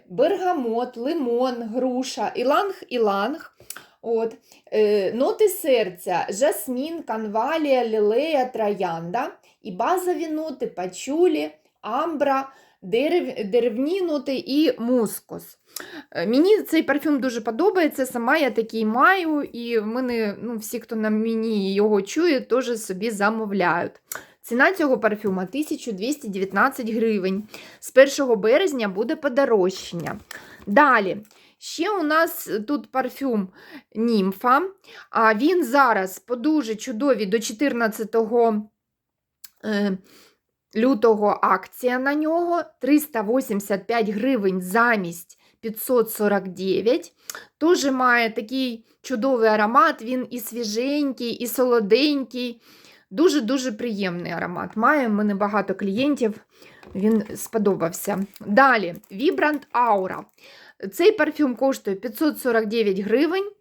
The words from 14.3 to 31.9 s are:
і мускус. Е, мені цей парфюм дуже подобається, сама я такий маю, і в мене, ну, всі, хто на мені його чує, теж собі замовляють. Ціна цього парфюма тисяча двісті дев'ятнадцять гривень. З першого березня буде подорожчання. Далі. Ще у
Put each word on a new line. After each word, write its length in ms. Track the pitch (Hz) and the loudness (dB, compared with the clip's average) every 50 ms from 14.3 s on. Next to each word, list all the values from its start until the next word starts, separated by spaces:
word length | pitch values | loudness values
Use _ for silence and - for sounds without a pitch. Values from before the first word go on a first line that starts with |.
| 269 247 - | -6 -4 -4
і 340 | - 262 294 320 294 - - | -2 0 2 2 2 0 0
мускус. 800 | 233 240 254 247 214 202 - - - - - - - - - _ _ _ - - - - - 311 - _ | 0 0 2 2 2 0 -4 -8 -12 -12 -14 -14 -14 -16 -20 _ _ _ -18 -16 -16 -16 -16 -18 -16 _
Е, 160 | - - 175 | -8 -4 -2
мені 340 | 208 240 277 330 392 440 370 | 2 4 4 6 6 4 4
цей 220 | 262 - 320 320 320 | 2 0 0 0 2
парфюм 360 | 311 285 294 - 320 294 262 | 0 0 0 0 0 0 0
дуже 220 | 233 262 233 233 | 0 -2 -4 -4
подобається, 640 | 208 233 226 226 339 427 370 370 320 285 - - 262 | -6 -4 -2 0 2 2 2 2 2 0 0 -2 -4
сама 320 | 254 - 240 233 247 294 | -4 -4 -2 0 2 2
я 140 | 320 285 247 | 2 2 2
такий 340 | 214 233 220 226 220 226 220 | 0 -2 -2 -2 -2 -2 0
маю, 580 | 214 220 247 294 349 381 381 339 320 302 294 277 | 0 2 4 4 4 4 2 0 0 -2 -2 -2
і 360 | - - 233 233 233 233 220 | -6 -8 -10 -4 -2 -2 -2
в 60 | 208 | 0
мене, 500 | 214 226 254 262 240 240 226 220 208 196 - | -2 -4 -4 -2 -2 -2 -2 -2 -2 -4 -6
ну, 160 | 196 240 240 | -8 -8 -8
всі, 220 | 214 214 - - 226 | -8 -8 -8 -8 -8
хто 160 | - - 233 | -8 -6 -4
на 140 | 220 214 214 | -2 0 0
мені 640 | 214 214 220 226 226 220 220 226 220 208 190 190 196 | 0 0 0 0 -2 -2 -2 0 0 0 0 0 2
його 280 | 196 208 220 214 196 | 2 2 4 2 0
чує, 400 | 190 - - 311 339 349 277 254 | 0 -2 -2 0 2 2 2 0
теж 400 | 208 - 226 262 247 240 240 214 | 0 0 0 0 0 0 -4 -4
собі 300 | - - 190 180 208 240 | -6 -8 -8 -6 -4 -4
замовляють. 800 | 214 196 202 208 220 220 220 202 202 190 175 170 160 175 - - - _ _ - - - - - _ _ | -2 0 0 0 0 -2 -4 -2 0 2 2 2 2 0 -2 -6 -8 _ _ -14 -14 -14 -16 -20 _ _
Ціна 300 | - - 233 247 285 349 | -8 -2 2 4 4 4
цього 280 | 381 381 311 277 254 208 | 4 2 2 2 2 2
парфюма 460 | 226 214 208 214 - 202 190 185 190 | 2 0 0 0 -2 -2 -2 -2 -2
тисяча 460 | 180 - 277 302 - 320 254 - 240 | -4 -4 -4 -4 -4 -6 -6 -6 -8
двісті 360 | 202 180 208 254 294 - - 214 | -6 -4 -4 -4 -4 -4 -6 -6
дев'ятнадцять 600 | 190 190 190 190 190 196 233 269 269 - 233 220 | -4 -4 -4 0 2 2 2 2 0 -2 -4 -4
гривень. 540 | 214 233 220 226 214 196 180 190 190 202 214 - - - - - - - | -2 0 2 2 2 0 0 -2 -2 -4 -6 -8 -14 -20 -20 -20 -20 -18
З 120 | - - | -14 4
першого 440 | - 254 269 269 269 - 277 247 226 | 6 6 6 6 4 0 0 0 2
березня 540 | 202 185 220 254 320 392 339 294 247 220 202 | 2 4 4 4 4 4 2 0 -2 -4 -2
буде 260 | 180 196 233 233 311 | -2 -2 -2 -2 -2
подорожчання. 1040 | - - 277 247 277 277 240 226 202 180 190 185 - - - 180 170 147 - - - - - - - - - - - - | -2 -4 -2 0 2 2 4 4 4 2 2 -2 -4 -10 -10 -10 -8 -8 -8 -10 -12 -14 -16 -18 -18 -18 -20 -20 -12 -4
Далі. 500 | 202 202 269 302 277 247 220 196 185 - 202 - _ _ _ _ _ _ | 2 4 6 6 6 6 4 2 0 -4 -6 -10 _ _ _ _ _ _
Ще 320 | _ - - - - 339 | _ -16 -10 -6 -4 -2
у 140 | 415 | -2